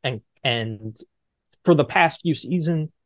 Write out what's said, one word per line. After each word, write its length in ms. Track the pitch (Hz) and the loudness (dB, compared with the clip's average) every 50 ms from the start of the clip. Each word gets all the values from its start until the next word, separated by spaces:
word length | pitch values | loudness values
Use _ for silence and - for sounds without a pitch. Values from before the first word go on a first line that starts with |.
| - | -6
and, 160 | 127 127 107 _ _ _ _ - | -6 -6 -6 _ _ _ _ -2
and 540 | 135 117 117 110 113 110 101 110 110 107 - - _ _ _ _ _ _ _ _ _ _ _ - | -2 -2 -2 -4 -6 -8 -10 -12 -12 -12 -12 -16 _ _ _ _ _ _ _ _ _ _ _ 2
for 100 | 180 170 | 4 4
the 120 | 147 139 | 4 4
past 360 | - - 190 170 160 - - | 2 4 4 4 4 2 -2
few 120 | - 170 147 | -2 -2 -2
seasons 560 | - - 123 180 180 156 165 165 156 156 156 _ _ _ | -2 -4 -4 -4 -2 -2 -2 -2 -2 -4 -6 _ _ _